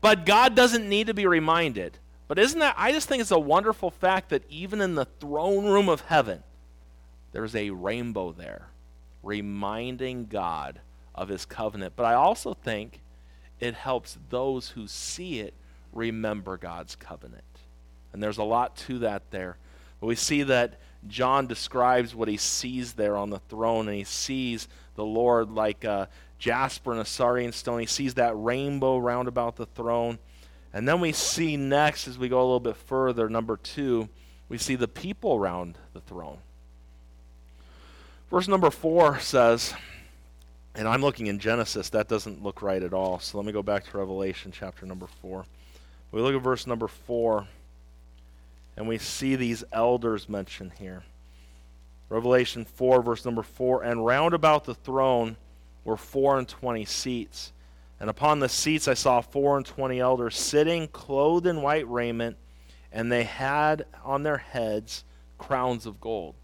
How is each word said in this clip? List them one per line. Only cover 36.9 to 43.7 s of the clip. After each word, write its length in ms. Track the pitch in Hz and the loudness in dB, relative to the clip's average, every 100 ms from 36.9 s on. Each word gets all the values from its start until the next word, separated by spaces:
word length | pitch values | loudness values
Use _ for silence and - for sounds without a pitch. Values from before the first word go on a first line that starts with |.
| - - - - - - - - - - - - - - | -20 -20 -20 -20 -20 -20 -20 -20 -20 -20 -20 -20 -20 -2
Verse 180 | 180 185 | 0 4
number 220 | 196 170 | 6 6
four 480 | - 165 165 160 139 | 4 2 6 6 6
says, 560 | - 139 117 117 - - - - - - - - - - - | 2 6 6 6 2 -8 -14 -20 -20 -20 -20 -20 -20 -20 -18
and 120 | - 110 | -4 2
I'm 140 | 120 | 4
looking 260 | 143 127 110 | 2 2 -4
in 120 | 101 | -2
Genesis, 520 | 107 117 110 110 92 | 0 0 0 -4 -2
that 180 | 107 104 | -2 0
doesn't 340 | 107 104 98 | -2 -2 -10
look 200 | 101 95 | -10 -6
right 200 | 98 95 | -2 -2
at 100 | 90 | -2
all. 260 | 92 95 90 | -2 -2 -2
So 200 | - 104 | -6 -6
let 80 | 101 | -4
me 60 | |
go 100 | 104 | -4
back 220 | 101 | 0